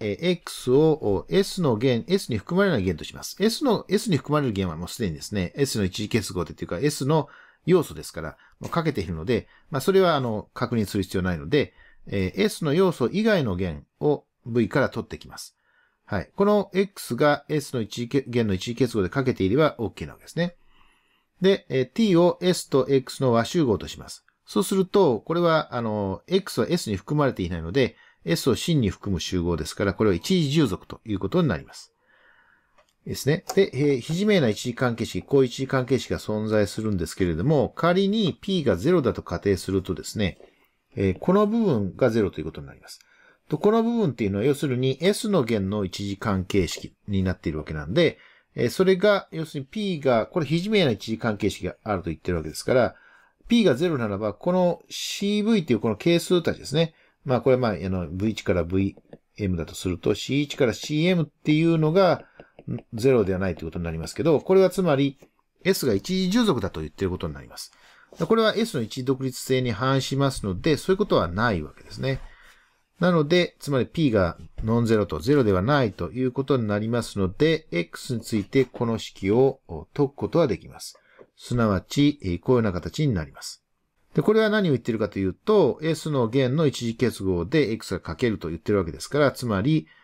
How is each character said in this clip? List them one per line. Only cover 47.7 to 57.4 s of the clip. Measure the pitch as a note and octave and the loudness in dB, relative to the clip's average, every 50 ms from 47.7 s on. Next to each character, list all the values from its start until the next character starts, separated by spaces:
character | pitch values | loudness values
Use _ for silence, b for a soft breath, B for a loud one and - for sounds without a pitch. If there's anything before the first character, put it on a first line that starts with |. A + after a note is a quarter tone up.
| - | -8
な | D#2 D2 | -8 -6
ん | D2+ - | -2 0
で、 | E3+ E3 C3+ - b b b b b b b b | 2 2 2 0 b b b b b b b b
え | C3+ B2+ | -2 -2
ー、 | A#2 | 0
そ | - - F#3 | 0 2 2
れ | F#3 F#3+ | 2 2
が、 | F3+ G3+ G#3+ G3+ F#3 - - | 4 4 4 2 2 0 -4
要 | - D#3+ D#3 | -8 -8 -8
す | - - | -8 -8
る | D3 | -10
に | C3+ | -10
P | - - A3 G#3 G3 F3+ C#3+ | -8 -8 -6 -4 -4 -4 -2
が、 | C3+ C3+ A#2+ A2 G#2+ | 2 2 2 2 2
こ | - - F3+ | 0 -2 -4
れ | D3+ | -2
非 | C#3 D#3+ | 0 -2
自 | E3+ F3+ G#3+ | -2 0 2
明 | A3 G3 E3+ | 2 2 4
な | C3 | 2
一 | G#2+ G2+ - A2 | 0 -2 -4 -6
時 | A2+ A2 | -6 -4
関 | - A2+ G#2 | -2 -2 -2
係 | G2 G#2+ F#2+ | 0 0 -2
式 | - - F2+ | -2 -2 -6
が | F2 - _ | -8 -8 _
あ | - A2 G2+ | -6 -4 -4
る | F2 | -4
と | E2 E2+ | -4 -6
言 | D#2 - | -8 -6
っ | |
て | - - | -4 -4
る | F2+ | -4
わ | E2 | -4
け | D#2 D#2 | -4 -6
で | D2 | -10
す | - - | -8 -2
か | - A#2+ | 0 2
ら、 | C3 A2+ F#2+ - b b b b b b b b b - - | 2 2 0 -2 b b b b b b b b b -4 0
P | A#3 A#3+ G#3 | 2 4 4
が | F3 B2+ | 4 2
ゼ | B2+ E3+ F3+ | 2 0 0
ロ | D#3 | 0
な | B2 A#2 G#2 | 0 -2 -2
ら | G2 F#2+ | -2 -2
ば、 | A2 G#2 G2+ | -4 -4 -4
こ | - - F3 | -4 -2 0
の | F3+ F#3 F3+ F3+ - - - - | 2 2 2 2 0 -2 -8 -14
シ | - - - - - - G3+ G3+ G#3 G#3 | -12 -10 -8 -8 -6 -4 -2 -2 0 0
ー | G3+ | 2
ブ | A3 A3+ | 2 2
イ | G3+ | 2
っ | D3+ | 2
て | - | 2
い | A#2 | 0
う | G#2 | 2
こ | - A2+ | 2 -2
の | G#2 | -2
係 | - - E3+ E3+ E3+ | 0 2 2 2 2
数 | - - F#3 F3 | 2 2 0 0
た | E3 - - | 2 0 -4
ち | - | -4
で | - | -6
す | - C#3 | -4 -2
ね。 | D#3+ E3 D#3 b b b b b b - | 0 0 -2 b b b b b b -4
ま | C#3+ B2+ | 0 0
あ、 | A2+ | 2